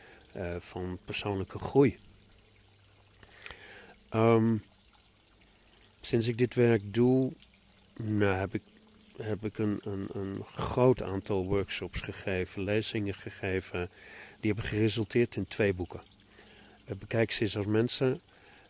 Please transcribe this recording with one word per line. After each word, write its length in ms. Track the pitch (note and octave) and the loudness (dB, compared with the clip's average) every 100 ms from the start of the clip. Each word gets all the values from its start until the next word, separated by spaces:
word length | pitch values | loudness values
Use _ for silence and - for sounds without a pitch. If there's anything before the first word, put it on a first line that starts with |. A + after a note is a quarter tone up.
| - - - | -20 -20 -18
eh, 240 | - F2 F2 | -10 -8 -8
van 400 | - F#2 F2+ F2+ | -8 -8 -8 -8
persoonlijke 540 | - - G#2 G2 F#2 G#2 | -6 -4 -2 -4 -4 -8
groei. 400 | - C3+ C3+ - - - - - - - - _ _ _ _ _ - - - - - - - - - | 0 4 4 2 -14 -20 -20 -20 -20 -20 -20 _ _ _ _ _ -20 -18 -16 -16 -18 -20 -20 -20 -4
Ehm, 480 | A2 A2+ A2+ A2+ A2 - _ _ _ _ _ _ _ - _ _ - - _ | 2 6 6 4 0 -4 _ _ _ _ _ _ _ -20 _ _ -20 -20 _
sinds 280 | - A#2+ A2+ | 0 0 0
ik 100 | A2+ | 2
dit 160 | B2 | 2
werk 400 | - A#2+ A2+ G2+ | 4 4 4 2
doe, 380 | G#2 B2 C3 C3 - - - _ - _ - | 4 6 6 2 -4 -18 -20 _ -20 _ -10
nou, 400 | A2 G#2 G2+ F#2+ | -2 2 4 2
heb 160 | G2 | 0
ik, 80 | A2 - - - - - - | -4 -8 -18 -20 -20 -20 -10
heb 280 | G#2+ G2 | -6 -4
ik 140 | G#2+ - | -6 -2
een, 220 | G#2+ G2 | -2 -2
een, 260 | G#2+ G2 G2 | -4 -6 -6
een 320 | G2+ G2 G2+ | -6 -6 -6
groot 580 | G#2 - - - B2 B2 | -8 -8 -4 4 4 4
aantal 440 | - G2 - G2 F#2 | 0 -4 -2 -2 0
workshops 540 | G2+ F#2 - F2+ - | 0 0 -6 -6 -6
gegeven, 640 | - - - F#2 F#2 G2+ | -8 -8 -2 -2 -2 -4
lezingen 520 | F#2+ G#2+ G#2 A2+ G2+ | 0 0 0 -2 -4
gegeven. 760 | F#2 - - G2 F#2 - F2+ F2 - - - - - | -6 -10 -8 -2 -2 -2 -6 -6 -8 -20 -18 -20 -4
Die 120 | G#2+ | -2
hebben 180 | G#2 - | -2 -2
geresulteerd 680 | G#2+ A2 A2+ G#2+ A#2+ A#2+ - | 0 2 2 0 2 0 -2
in 120 | F#2+ | -6
twee 260 | - G#2 | 0 0
boeken. 260 | F2+ F2 - - - - - - - - - | 0 -6 -10 -16 -20 -20 -20 -20 -20 -20 -20
Eh, 120 | - G2 | -12 -12
Bekijk 360 | - A#2 A2+ | -2 0 2
ze 100 | - | 2
eens 140 | G#2+ G#2 | 0 0
als 100 | G2+ | 0
mensen 540 | G#2+ B2 - C3 C3 - - - - | 2 2 2 0 -2 -8 -20 -20 -20